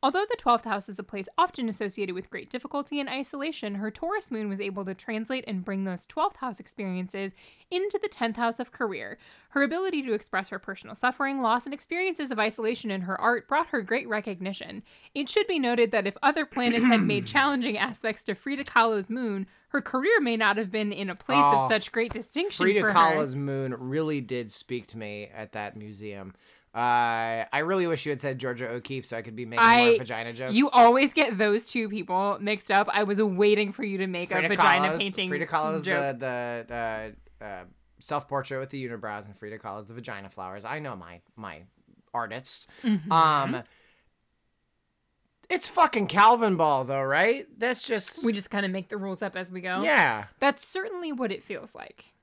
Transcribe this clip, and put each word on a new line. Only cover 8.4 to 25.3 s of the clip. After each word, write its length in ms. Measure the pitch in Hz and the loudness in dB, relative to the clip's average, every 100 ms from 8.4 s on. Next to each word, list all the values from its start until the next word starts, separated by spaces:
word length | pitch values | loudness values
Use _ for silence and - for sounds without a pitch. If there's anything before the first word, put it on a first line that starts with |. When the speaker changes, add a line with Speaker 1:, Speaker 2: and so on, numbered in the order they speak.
| 233 226 | -2 -2
Speaker 1:
of 120 | - | -10
career. 460 | - 226 185 107 233 - - _ | -4 -4 -4 -10 -12 -18 -20 _
Her 120 | 277 | 0
ability 400 | 277 330 381 320 | 2 2 -2 -2
to 100 | 262 | -2
express 360 | 208 - 185 196 | -2 -2 -4 -4
her 100 | 185 | -10
personal 360 | - 190 - 208 | -10 -12 -12 -2
suffering, 460 | 247 247 269 277 | -2 0 -2 0
loss, 240 | 240 240 269 | 2 2 0
and 80 | |
experiences 560 | 294 - 339 370 330 277 | -12 -6 -2 -2 -2 -4
of 80 | 233 | 0
isolation 540 | 220 214 220 233 226 | 0 0 -2 -2 -4
in 100 | 190 | -4
her 180 | 180 190 | -4 0
art 280 | 220 240 - | 2 2 0
brought 200 | 285 330 | -2 0
her 140 | 262 | -4
great 260 | 185 233 233 | 0 -2 -2
recognition. 760 | 214 214 180 185 196 160 196 - - - 277 | -4 -4 -6 -8 -8 -10 -14 -16 -20 -10 -6
It 120 | 269 | 0
should 200 | 427 427 | 2 2
be 100 | 349 | 2
noted 340 | 254 240 233 | 2 4 4
that 140 | 214 196 | 4 0
if 120 | - | 2
other 240 | 269 302 - | 2 2 -2
planets 400 | - 247 233 240 | 0 2 4 6
had 160 | 233 | 6
made 240 | 185 208 190 | 4 2 2
Speaker 2:
<clears throat> 0 | |
Speaker 1:
challenging 500 | 285 269 285 247 208 | 2 2 2 -2 -2
aspects 440 | 214 220 220 214 - | -2 -2 -6 -4 -6
to 100 | 190 | -6
Frida 300 | - 277 277 | -4 -6 0
Kahlo's 440 | 247 226 214 190 | 4 4 2 -2
moon, 380 | 233 240 196 190 _ _ | -4 -4 -4 -8 _ _
her 120 | 285 | -4
career 380 | - 262 302 453 | -2 -2 2 4
may 140 | 262 226 | 2 2
not 200 | 214 208 | 2 2
have 120 | 208 | -2
been 220 | 214 208 | -2 -4
in 180 | 196 196 | -4 -6
a 60 | 175 | -8
place 240 | - 147 | 2 6
of 240 | 143 139 | 6 6
Speaker 2:
Oh, 60 | 131 | 4
Speaker 1:
such 220 | 220 - | 2 0
great 200 | - 233 | -2 -2
distinction 500 | 214 - 294 392 - | -4 -8 -4 -4 0
Speaker 2:
Frida 180 | - 208 | 2 4
Speaker 1:
for 60 | 220 | 4
her. 20 | |
Speaker 2:
Kahlo's 420 | 180 165 160 147 131 | 6 6 4 0 -4
moon 380 | 139 135 135 120 | -4 -4 -4 -6
really 420 | 127 147 156 147 | -4 -2 -2 -2
did 300 | 117 123 113 | -4 -6 -6
speak 340 | - - 123 101 | -10 -6 -8 -8
to 100 | 113 | -12
me 300 | 107 104 104 | -10 -10 -12